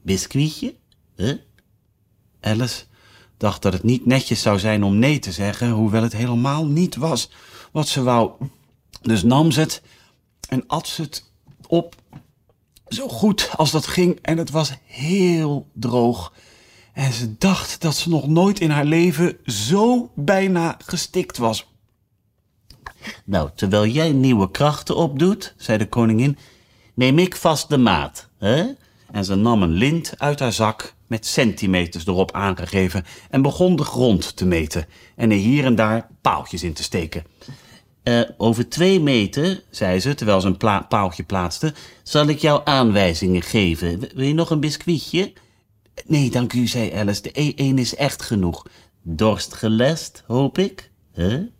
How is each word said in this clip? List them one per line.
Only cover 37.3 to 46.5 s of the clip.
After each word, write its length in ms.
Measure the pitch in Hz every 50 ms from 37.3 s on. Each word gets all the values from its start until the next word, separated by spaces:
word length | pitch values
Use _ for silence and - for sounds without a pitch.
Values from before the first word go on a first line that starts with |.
| _ _ - - 135 - - - - - _ _ _ _ _
"Eh, 180 | - 120 120 117 - -
over 320 | _ - 113 113 110 120 -
twee 320 | - - 165 185 190 190
meter," 640 | 156 143 135 117 104 95 - - 147 180 190 - - _
zei 300 | - - - 95 90 95
ze, 140 | 92 131 143
terwijl 260 | - - 107 104 95
ze 60 | 90
een 100 | 98 92
pla-, 260 | - - 110 101 98 -
paaltje 400 | - - 107 101 92 90 - 90
plaatste, 520 | - 101 95 90 87 85 - - 156 147 - - - - - _
"zal 240 | - - 151 147
ik 120 | 147 156 143
jou 220 | - 156 147 143 -
aanwijzingen 800 | - 147 135 127 113 104 104 98 90 82 82 - 92 92 90 85
geven. 580 | - - 117 101 90 82 78 - 85 85 92
W-, 40 | 123 - -
wil 120 | - 131
je 80 | 139 151
nog 160 | 156 170 160
een 100 | 165 151
biscuitje?" 720 | 139 151 147 - - - 175 139 - - - 160 190 196 - - _ _ _ _ _ _ _ _ _ _ _ - -
"Nee, 240 | - 156 147 143 123
dank 220 | 107 123 123 110